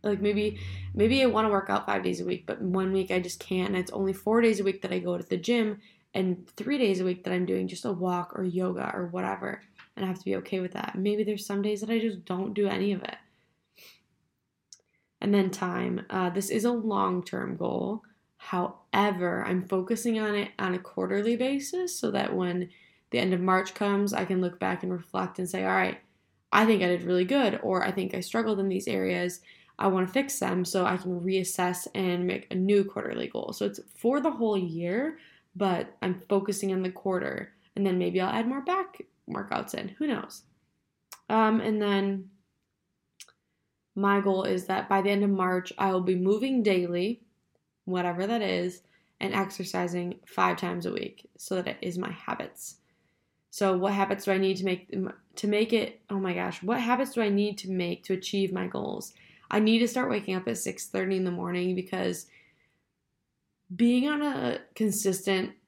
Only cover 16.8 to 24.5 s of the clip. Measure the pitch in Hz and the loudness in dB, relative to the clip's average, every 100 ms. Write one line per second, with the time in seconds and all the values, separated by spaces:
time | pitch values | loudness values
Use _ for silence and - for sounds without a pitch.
16.8 | 220 196 190 180 175 190 - - - - | 0 0 2 0 -4 -6 -6 -4 -2 0
17.8 | 190 214 _ _ _ _ - 185 175 - | -2 -4 _ _ _ _ -6 -2 -2 -6
18.8 | _ - 208 180 175 - - 185 180 190 | _ 2 2 2 -2 -2 0 -2 0 -2
19.8 | 185 226 233 220 214 208 202 - 190 180 | -2 -2 0 0 0 -2 -2 -4 -2 -2
20.8 | 185 - 185 196 214 233 254 277 277 359 | -6 -4 -2 0 2 2 0 0 -2 -4
21.8 | 359 - - 202 - 185 180 180 180 - | -4 -2 -2 0 0 0 0 -2 -4 -10
22.8 | - _ _ 123 185 185 185 185 190 - | -20 _ _ 0 2 2 4 2 2 -2
23.8 | 202 196 202 - 185 185 180 | 0 2 2 0 0 0 0